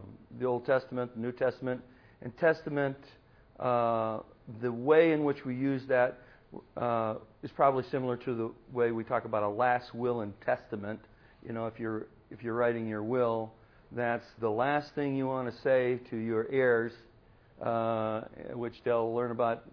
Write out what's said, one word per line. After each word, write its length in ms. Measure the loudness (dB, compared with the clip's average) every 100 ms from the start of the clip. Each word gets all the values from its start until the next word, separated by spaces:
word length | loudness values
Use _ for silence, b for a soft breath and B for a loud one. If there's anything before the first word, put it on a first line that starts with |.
| -12 -18 -18 -6
the 80 | -2
Old 180 | -2
Testament, 520 | 2 0 0 -6 -6 -6
the 40 |
New 120 | -6
Testament. 500 | -2 -2 -2 -4 -6 -8 b b b
And 160 | -14 0
testament, 600 | 2 2 -2 -2 -2 -4 -12 -20 b b b -6
uh, 600 | 0 2 2 2 0 -4 -8 -18 -18 -8
the 100 | -6
way 420 | -2 4 8 8
in 100 | 6
which 220 | 2 0 -4
we 100 | -2
use 300 | 0 -2 2
that, 320 | 4 4 0 B B B -20 -12 -4
uh, 400 | -2 0 0 -4 -10 -16
is 100 | -10
probably 320 | 2 4 4 0
similar 280 | -2 -2 -4
to 180 | -4 -2
the 160 | -4 -6 -8
way 180 | 0 0
we 120 | 0
talk 220 | -2 -2 0
about 160 | -2
a 80 | 0
last 460 | 2 2 2 -2 -4
will 260 | -2 -2
and 180 | -4 -6
testament. 580 | -2 -2 -4 -8 -6 -10 -12 b b b -10
You 80 |
know, 140 | -6 -6
if 120 | -6
you're, 280 | -6 -6 -8 -16 -20
if 140 | -10
you're 120 | -4 2
writing 320 | 2 2 -2
your 160 | -4
will, 500 | -2 2 2 0 -4 -12 b b b
that's 320 | -4 -2 -2 -6 -4
the 100 | -2
last 440 | 0 2 0 -2
thing 220 | -4 -2 0
you 120 | 0
wanna 260 | -2 -4 -2
say 360 | 2 4 4 0 -2
to 80 | -4
your 300 | 0 0 0
heirs, 420 | 2 4 4 2 -6 -20 -20 b b b -8
uh, 600 | -2 0 0 0 0 -2 -6 -12 -12
which 300 | -6 -6 -4
they'll 300 | 0 2 2
learn 180 | 0 -2
about 320 | 0 0 0 -6